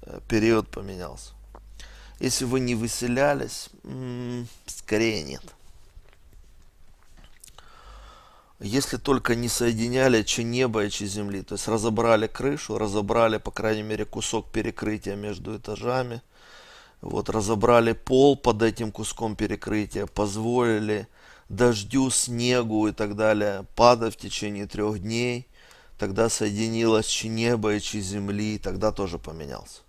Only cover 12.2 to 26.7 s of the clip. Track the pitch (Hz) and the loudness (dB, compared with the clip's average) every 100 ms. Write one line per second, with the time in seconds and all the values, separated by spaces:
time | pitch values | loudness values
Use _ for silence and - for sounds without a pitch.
12.2 | 110 - 127 147 - 107 110 101 101 117 | 2 -2 -2 -2 -4 -2 0 -2 0 4
13.2 | 113 110 - - 110 110 107 107 107 - | 4 2 -4 -4 -2 -2 -2 -6 -6 -6
14.2 | - 113 - - 110 - 107 107 95 101 | -4 -4 -2 -4 -4 -4 -4 -4 -6 -6
15.2 | 104 95 98 107 - 101 117 127 123 120 | -6 -8 -8 -10 -10 -6 -2 -2 -2 -8
16.2 | - _ - - - - - _ - - | -14 _ -20 -20 -20 -20 -20 _ -6 -6
17.2 | 104 110 101 113 113 120 117 113 - 127 | -2 -2 0 2 6 6 6 0 2 6
18.2 | 139 135 - 107 113 107 113 - 110 - | 6 6 2 4 2 2 -6 -6 -10 -4
19.2 | 113 101 104 104 - 107 101 - 101 - | -6 -2 -2 -2 -2 -2 -2 -4 -6 -2
20.2 | 104 101 113 120 120 110 107 107 101 _ | -2 -2 0 2 4 2 0 -2 -4 _
21.2 | - - _ 95 123 113 101 135 131 120 | -20 -20 _ 2 4 4 0 2 2 2
22.2 | - 120 120 123 117 107 107 - 107 104 | -2 0 2 2 2 2 2 0 -4 2
23.2 | 107 107 104 98 95 - 120 123 113 - | 2 4 2 -2 -8 6 8 8 4 -4
24.2 | 104 - 107 101 101 - 104 107 95 113 | -10 -6 -6 -6 -8 -2 -2 -2 -4 -2
25.2 | 123 120 127 - - - - - 104 101 | -2 -2 -8 -20 -20 -20 -20 -6 -4 2
26.2 | 113 - 110 101 113 | 2 2 -2 0 0